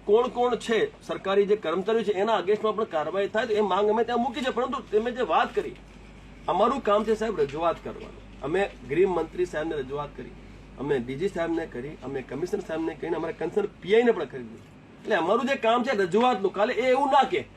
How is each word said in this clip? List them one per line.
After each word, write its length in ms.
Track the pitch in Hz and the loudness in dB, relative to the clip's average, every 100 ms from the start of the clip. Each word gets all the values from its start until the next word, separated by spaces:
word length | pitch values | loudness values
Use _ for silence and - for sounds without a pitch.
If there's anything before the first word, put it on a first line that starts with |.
કોણ 240 | - 214 247 | 4 4 4
કોણ 260 | 240 247 240 | 2 0 0
છે, 340 | - 220 147 - | 0 0 0 -4
સરકારી 440 | - 165 190 196 196 | -10 -6 0 2 4
જે 100 | 208 | 2
કર્મચારીઓ 460 | 156 175 190 226 | 0 -2 0 0
છે 100 | 196 | 0
એના 280 | 190 214 214 | 0 2 2
against-માં 360 | 175 208 214 202 | 2 0 0 -2
પણ 80 | |
કાર્યવાહી 440 | 208 160 151 190 196 | -2 -2 -2 -2 0
થાય, 180 | 214 233 | 0 0
તો 80 | |
એ 60 | 208 | 2
માંગ 300 | 202 185 208 | 2 2 2
અમે 140 | 220 | 2
ત્યાં 160 | 233 240 | 2 0
મૂકી 200 | 262 294 | 0 -2
છે. 100 | 254 | -4
પરંતુ 260 | 208 262 269 - | -2 -2 -4 -2
તમે 180 | 208 233 | 0 0
જે 120 | 240 | -2
વાત 320 | 202 175 240 | 0 2 2
કરી, 220 | 208 156 - - - - - - - - | -2 -4 -8 -16 -20 -20 -20 -20 -10 -2
અમારું 320 | 175 233 277 | 2 2 2
કામ 240 | - 208 | 2 2
છે 100 | 220 | 2
સાહેબ 260 | 214 220 180 | 0 0 0
રજૂઆત 360 | 139 143 170 151 | -2 0 -2 -2
કરવાનું. 580 | - - - - - - | -6 -12 -14 -16 -18 -10
અમે 280 | 135 175 196 - 127 | -4 -2 -2 -4 -2
ગૃહમંત્રી 560 | 147 196 175 160 170 | 2 2 2 -2 -2
સાહેબને 320 | 180 151 160 151 | -4 -2 -4 -4
રજૂઆત 320 | 131 143 143 - | -6 -6 -8 -12
કરી, 140 | 127 - - - - - | -16 -16 -20 -20 -18 -8
અમે 200 | 139 139 | -2 0
ડી 160 | 120 | -2
જી 140 | 135 196 | -4 -4
સાહેબને 380 | 185 165 165 160 | -2 -2 -2 -4
કરી, 300 | 123 139 156 | -8 -10 -10
અમે 180 | 131 135 | -8 -8
કમિશનર 380 | 123 131 175 202 | -8 -6 -4 -4
સાહેબને 340 | - 160 165 | -4 -4 -4
કરીને, 220 | 156 165 165 | -6 -4 -4
અમારા 160 | 165 | -4
કન્સર્ન 360 | 156 160 208 196 - | -6 -4 -2 -2 -4
પી 120 | 165 | 2
આઈ 80 | 220 | 4
ને 100 | 240 | 6
પણ 120 | 185 | 2
કરી 180 | 147 135 | -2 -8
દીધું. 240 | 117 113 - - - - | -12 -16 -20 -20 -20 -12
એટલે 120 | 226 | -2
અમારું 320 | 196 165 220 240 | 0 4 2 2
જે 100 | 277 | 0
કામ 260 | 220 240 | 2 2
છે 140 | 247 214 | 2 0
રજૂઆતનું, 560 | 185 196 247 220 196 | 2 4 4 4 0
કાલે 220 | 190 226 | 0 0
એ 120 | 226 254 | 2 2
એવું 240 | 254 277 | 4 4
ના 180 | 269 - | 4 4
કહે 160 | 180 - | 0 -4